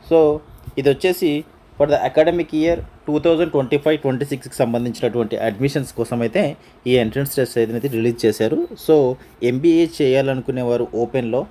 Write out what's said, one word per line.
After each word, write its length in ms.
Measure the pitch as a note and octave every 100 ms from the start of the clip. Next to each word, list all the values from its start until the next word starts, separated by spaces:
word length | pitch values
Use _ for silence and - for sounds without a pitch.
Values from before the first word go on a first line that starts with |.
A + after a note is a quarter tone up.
| -
So, 260 | E3 D#3 D3+ - - - -
ఇది 120 | C#3
వచ్చేసి 540 | C3+ F#3 F3+ F3 D3 D#3 - _ -
for 100 | D3
the 80 | D3 C3+
academic 360 | D3+ D#3+ E3+ D#3+ D#3
year 180 | D#3+ E3 - - -
టూ 120 | D3
థౌజండ్ 320 | D#3+ E3 E3+
ట్వంటీ 260 | D3+ C3 C#3+
ఫైవ్ 220 | D3 D#3
ట్వంటీ 260 | C#3+ B2+ C#3
సిక్స్కి 300 | C#3 - -
సంబంధించినటువంటి 800 | B2 A#2 A#2+ A2 A#2+ A#2 A2 G#2+
అడ్మిషన్స్ 560 | A2 G#2 C3+ C#3+ C3
కోసం 280 | - C#3+ A#2+
అయితే 360 | A#2 F3 E3+ D3 - - B2+
ఈ 100 | B2
ఎంట్రన్స్ 380 | A2+ A#2+ C#3 -
టెస్ట్ 220 | B2 -
అనేది 300 | A2+ A#2 C#3
రిలీజ్ 380 | A#2 A#2 A#2 A2+
చేశారు. 420 | G#2+ A2 D#3 F4 A3+ -
So, 240 | D#3 C3 C3 - -
ఎంబీఏ 440 | A#2+ B2 E3 E3 E3 -
చేయాలనుకునే 600 | C#3 C3 C3+ C3 B2 B2+
వారు 260 | B2 A#2+ A#2+ G#2+
ఓపెన్లో 500 | A#2 C3 A#2+ A#2+ G3